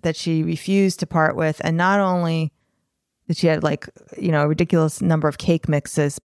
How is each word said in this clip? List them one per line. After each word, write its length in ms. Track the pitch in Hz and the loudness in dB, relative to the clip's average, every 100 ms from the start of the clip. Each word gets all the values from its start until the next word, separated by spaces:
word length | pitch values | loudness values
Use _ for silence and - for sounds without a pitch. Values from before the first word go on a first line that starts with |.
that 120 | 165 | -6
she 280 | 156 - 160 | -4 -2 -2
refused 560 | 165 160 - 196 196 - | -2 -4 -2 2 2 0
to 60 | 170 | -4
part 280 | 170 156 | 0 2
with. 260 | - 156 151 | 2 0 0
And 120 | - 165 | -2 0
not 220 | 180 202 | 2 2
only 540 | 190 180 170 165 160 - _ _ _ _ _ _ - | 2 0 0 0 -2 -6 _ _ _ _ _ _ -8
that 100 | 170 | 0
she 120 | 170 | 2
had, 140 | 160 | 2
like, 240 | 156 143 - - - - | 0 -2 -8 -20 -20 -6
you 140 | 185 | -2
know, 120 | 156 | 0
a 60 | 147 | 2
ridiculous 520 | 156 170 170 160 - | 0 2 2 2 0
number 280 | 175 160 151 | 0 2 0
of 100 | - | -2
cake 300 | - 165 - | 0 0 0
mixes. 520 | 147 - - 147 - | -2 -2 -2 -2 -2